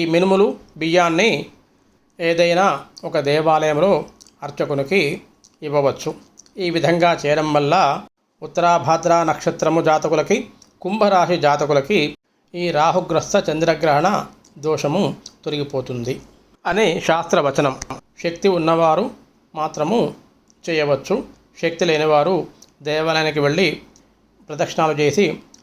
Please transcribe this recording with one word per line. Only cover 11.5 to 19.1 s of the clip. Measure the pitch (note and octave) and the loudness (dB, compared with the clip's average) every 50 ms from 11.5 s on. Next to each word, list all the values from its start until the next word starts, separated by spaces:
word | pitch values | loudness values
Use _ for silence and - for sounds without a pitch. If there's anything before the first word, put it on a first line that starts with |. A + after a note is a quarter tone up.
| C#3+ C#3+ D3+ C#3+ D3 C#3 C3+ - G#3 F3 D3 - - - _ _ _ _ _ _ - | 2 2 0 0 0 0 0 2 0 0 0 -2 -6 -12 _ _ _ _ _ _ -10
ఈ | F3 F3 F3 | -6 -4 -2
రాహుగ్రస్త | D3 D3 D#3 E3 D#3+ F#3 E3+ D#3+ E3 D3+ - - - G3+ G3 | 0 2 2 2 2 0 -2 -2 -2 -4 -2 0 0 0 0
చంద్రగ్రహణ | E3+ D3+ D#3 D#3+ D#3+ D#3+ D3+ E3 D#3 C#3 C#3+ E3 G3 G#3 - - - - _ _ _ _ | 0 -2 0 0 0 0 0 0 2 2 2 2 2 0 -2 -4 -8 -16 _ _ _ _
దోషము | D#3 C#3 D#3 D#3 - - C#3+ D#3 G3 F#3 C3+ - - - - - _ - | -8 -4 -4 -2 -2 -2 -2 0 0 -2 -2 -4 -8 -16 -20 -20 _ -10
తొలగిపోతుంది | D#3+ D3+ D3 C#3+ C#3+ - C3+ B2+ - B2+ A#2+ A#2 B2 C#3+ C#3+ - - _ _ _ _ _ _ - | -8 -6 -6 -6 -6 -6 -8 -6 -6 -8 -8 -6 -8 -8 -8 -12 -20 _ _ _ _ _ _ -6
అనే | F3 F3 G#3 A3 E3+ E3+ F3 - | -4 0 0 0 0 0 -2 0
శాస్త్రవచనం. | - D#3+ E3+ D#3+ E3 G3+ F3 D3 C#3 C3+ D#3 D3 C3+ C3 - - - C3+ - - _ _ - - | 0 0 0 0 0 0 0 0 0 0 0 0 -2 -2 -6 -10 -14 -14 -16 -16 _ _ -8 -8
శక్తి | E3+ E3+ - - G3 | -8 -6 -2 -2 -2
ఉన్నవారు | F#3 E3+ D#3 E3 E3 E3 E3 D#3+ D#3 F3 A#3 C4+ | 0 0 0 0 2 2 2 2 2 0 -2 -4